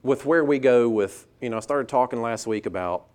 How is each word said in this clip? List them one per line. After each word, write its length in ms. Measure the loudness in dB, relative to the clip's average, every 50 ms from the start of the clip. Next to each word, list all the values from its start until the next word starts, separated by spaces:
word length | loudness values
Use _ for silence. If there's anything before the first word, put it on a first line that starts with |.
with 240 | -2 -2 -2 0 0
where 180 | 0 2 2 2
we 140 | 2 2
go 320 | 2 4 4 6 6 4 4
with, 380 | 2 2 0 -2 -4 -10 -20 _ _ _
you 120 | -8 -6
know, 60 | -6
I 20 | -6
started 280 | -4 -4 -4 -4 -2
talking 320 | 0 0 0 0 0 -2 -4
last 280 | -4 -4 -4 -6 -4
week 180 | -4 -4 -4 -4
about 400 | -6 -6 -6 -4 -4 -6 -6 -8 _